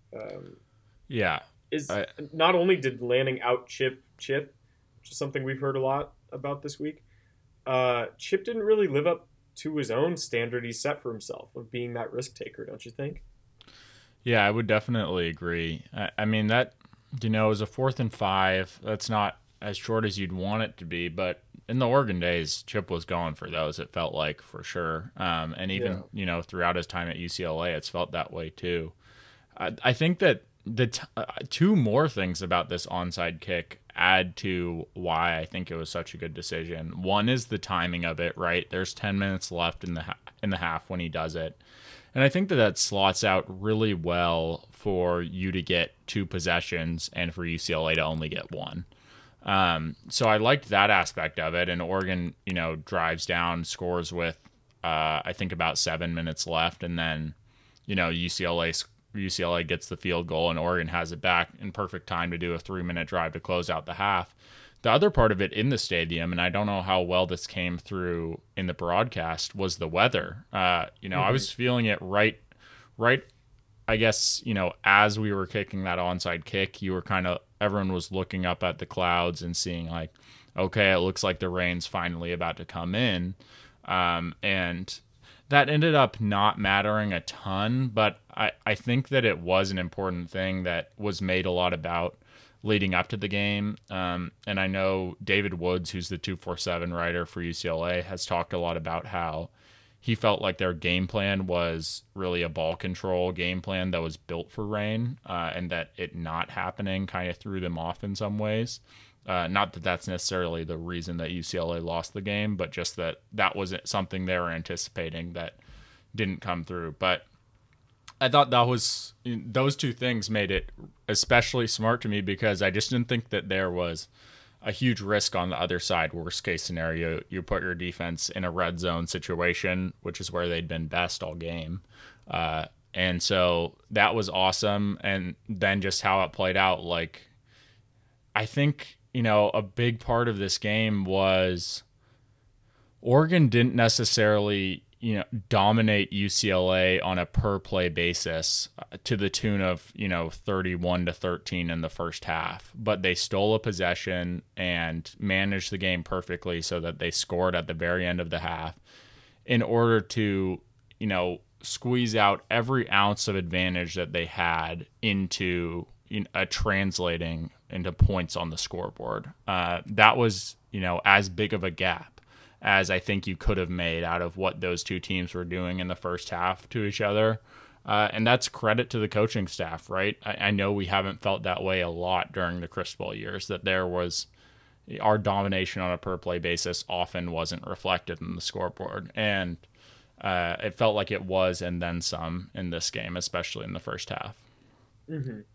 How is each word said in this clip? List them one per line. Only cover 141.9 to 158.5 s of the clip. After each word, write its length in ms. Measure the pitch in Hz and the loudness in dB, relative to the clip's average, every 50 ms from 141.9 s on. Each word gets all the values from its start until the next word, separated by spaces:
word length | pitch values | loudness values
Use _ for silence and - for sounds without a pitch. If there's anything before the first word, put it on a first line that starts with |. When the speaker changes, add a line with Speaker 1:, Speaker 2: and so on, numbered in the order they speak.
| _ _ _ _ _ _ _ _ _ _ _ _ _ _ _ _ _ _ _ _ _ _ - | _ _ _ _ _ _ _ _ _ _ _ _ _ _ _ _ _ _ _ _ _ _ 2
Speaker 2:
Oregon 460 | 120 123 143 160 160 180 175 151 120 | 6 6 6 8 6 6 6 6 8
didn't 260 | 113 120 120 127 - | 8 6 6 6 6
necessarily, 1080 | 120 117 113 - - 113 - - 117 107 107 107 104 104 104 104 98 95 95 90 - - _ _ _ | 4 4 4 4 2 2 2 4 4 6 6 6 4 4 2 2 2 0 0 -2 -6 -10 _ _ _
you 160 | 117 113 107 | -4 -2 -2
know, 100 | 101 - - - 107 - - | -2 -2 -4 -6 -8 -4 2
dominate 640 | 117 101 95 104 110 113 110 110 104 101 98 - - | 2 6 6 6 6 6 6 6 4 4 2 0 0
U 160 | 98 98 101 | -2 -2 0
C 220 | - - - 104 | 0 0 2 4
L 240 | 92 92 90 92 92 | 4 4 4 4 4
A 260 | 92 92 92 92 92 | 6 6 6 4 4
on 180 | - 90 92 90 | 2 0 0 0
a 80 | 87 | 0
per 320 | - - - - 104 98 92 | 0 0 2 2 2 0 0
play 300 | - - 101 92 90 87 | -2 -2 0 2 2 2
basis, 840 | 78 85 85 87 85 - - 82 80 80 80 - - - - - - - | 2 2 0 2 0 0 -2 -2 -2 -2 0 0 -2 -2 -4 -6 -10 -16
uh, 180 | - - - - - | -16 -16 -16 -14 -4
to 120 | - 120 | -2 0
the 140 | 95 101 95 | 0 0 0
tune 300 | - - - 110 101 98 | 0 0 0 0 0 2
of, 320 | 95 92 90 82 - - - | 2 0 0 -2 -6 -12 -10
you 140 | - 104 95 | -6 -4 -2
know, 220 | 90 85 85 80 | 0 0 -2 -4
thirty-one 760 | - - - - 98 95 95 92 90 85 87 90 90 90 87 | -6 -8 -4 -2 -2 0 0 0 -2 -2 0 0 0 2 0
to 60 | 87 85 | 0 -2
thirteen 580 | - - 90 87 - - - 92 90 85 85 | -2 -2 -2 -2 -2 -4 -4 -4 -2 -2 -2
in 120 | 82 82 80 | -2 -2 -4
the 60 | 78 | -4
first 360 | - - 87 82 - - - | -4 -4 -6 -6 -6 -6 -6
half, 480 | - 82 82 80 85 85 - - - - | -4 -2 -2 -2 -4 -6 -8 -12 -16 -14
but 280 | - 110 107 107 95 92 | -6 -2 -2 0 2 2
they 120 | 92 87 | 0 0
stole 400 | - - - - 98 101 107 110 | 0 -2 -2 0 2 4 4 4
a 40 | 107 | 2
possession 840 | - 113 98 85 92 87 90 - - 92 90 90 87 87 87 85 - _ _ | 0 -2 -2 0 0 0 0 0 -2 -4 -2 -2 -2 -2 -4 -6 -8 _ _
and 580 | - 92 90 87 85 85 82 80 82 - - - - | -4 -2 -2 0 0 -2 -2 -4 -6 -8 -10 -10 -6
managed 520 | 104 101 95 95 98 101 98 95 - - | -2 0 2 2 2 0 0 -2 -4 -4
the 80 | 104 92 | -4 -2
game 240 | 98 95 90 87 82 | 0 0 0 0 -2
perfectly 580 | - 95 92 - - 90 87 - 87 87 82 | -4 -4 -4 -4 -4 -6 -6 -4 -4 -4 -4
so 200 | 80 - 90 85 | -2 -2 -2 -2
that 180 | 82 85 78 73 | -2 -4 -4 -4
they 120 | 90 85 | -4 -2
scored 440 | - - - - 90 87 92 92 87 | -2 -2 -4 -2 0 2 2 2 2
at 120 | 85 80 | 0 -2
the 80 | - 87 | -2 -4
very 320 | 78 85 87 90 92 90 | -2 0 0 0 0 0
end 140 | 87 87 90 | 0 0 -2
of 100 | 87 82 | -2 -4
the 100 | 82 82 | -4 -4
half 340 | 80 85 | -4 -4